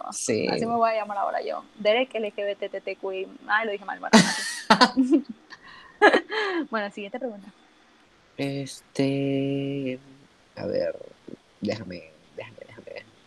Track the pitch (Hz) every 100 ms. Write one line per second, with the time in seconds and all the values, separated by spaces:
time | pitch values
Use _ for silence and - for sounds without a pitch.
0 | - - - - - - 233 233 226 220
1 | 208 202 - - - - - - 208 226
2 | 262 220 208 - 202 202 196 196 196 190
3 | 190 190 190 190 - 208 226 202 190 180
4 | 180 220 180 - - - - 208 247 262
5 | 254 285 - - - - - - - -
6 | 415 359 - 427 403 349 269 226 202 214
7 | 202 254 254 202 196 - _ _ _ _
8 | _ _ _ - 139 139 135 - - -
9 | 135 139 139 135 139 139 139 139 135 131
10 | - - - _ _ - 95 - 85 -
11 | - - - - _ _ 107 107 92 87
12 | 80 78 _ - - - - - - -
13 | - -